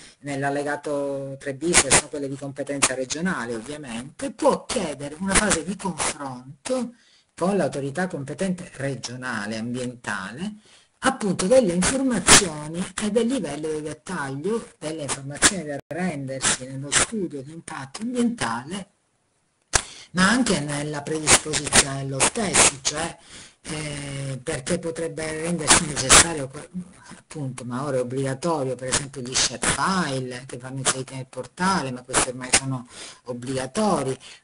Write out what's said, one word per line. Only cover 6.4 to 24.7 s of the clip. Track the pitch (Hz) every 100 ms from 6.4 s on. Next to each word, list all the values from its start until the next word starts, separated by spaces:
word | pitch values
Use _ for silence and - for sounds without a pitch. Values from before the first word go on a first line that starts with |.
| 247 - - 254 240 - _ _ _ -
con | 180 202
l'autorità | 139 143 139 139 185
competente | 143 139 143 190 180 - -
regionale | 139 120 117 127 127 113 104 110
ambientale, | 120 123 123 120 113 101 95 123 208 214 - - _ _
appunto | 254 254 202 165 185
delle | 262 202
informazioni | 175 180 262 269 220 - - 185 151 151 165 196 -
e | 214
del | 220 233
livello | 269 156 147 156
di | 156
dettaglio | 151 147 - 175 139 139 175 226 - -
delle | 156 160
informazioni | 135 - 135 143 - 196
da | 151 139 -
rendersi | 156 180 147 135 135 - - 127
nello | 135 139
studio | 135 - 220 165 143
di | 135
impatto | 165 - 151 135 -
ambientale, | 233 254 240 - 117 117 135 196 185 _ _ _ _ _ _ _ _ - - - -
ma | 175 190
anche | 247 240 156
nella | 147 143 151 147
predisposizione | 143 156 151 - 156 147 147 - 143 139
dello | 135 135
stesso, | - 233 190 147 156 135
cioè, | 135 151 170 - - - - _ -
eh, | 156 151 143 143 139 139 127
perché | 160 147 139